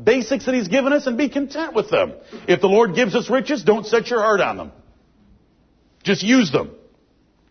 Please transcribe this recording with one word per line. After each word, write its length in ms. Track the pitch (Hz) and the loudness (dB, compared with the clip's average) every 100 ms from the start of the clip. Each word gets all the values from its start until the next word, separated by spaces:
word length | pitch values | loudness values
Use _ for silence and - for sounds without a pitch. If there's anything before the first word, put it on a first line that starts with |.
basics 420 | 120 262 214 269 | 2 2 0 -4
that 100 | 254 | -2
He's 140 | 254 175 | -2 0
given 240 | 262 269 | 0 2
us, 140 | 294 269 | 0 0
and 100 | 233 | -2
be 140 | 294 | -2
content 420 | 277 277 302 311 | -2 -6 -6 -6
with 160 | 220 - | -4 0
them. 240 | 131 90 - - - - | 0 -2 -6 -20 -8 -2
If 140 | 175 | 0
the 80 | 196 | 4
Lord 260 | 208 226 | 4 2
gives 200 | 165 226 | 2 0
us 160 | 220 202 | -2 -2
riches, 340 | 254 - 285 | -2 -2 -2
don't 220 | 160 214 - | 0 0 0
set 240 | 226 - | -2 0
your 100 | 240 | 0
heart 220 | 214 202 | 2 2
on 160 | 131 95 | 0 -4
them. 140 | 76 - _ _ _ _ _ _ _ _ _ _ _ _ | -12 -18 _ _ _ _ _ _ _ _ _ _ _ _
Just 200 | 185 202 | -2 0
use 280 | 202 262 175 | 2 4 4
them. 220 | 120 - - _ _ _ _ _ _ _ | 0 -4 -12 _ _ _ _ _ _ _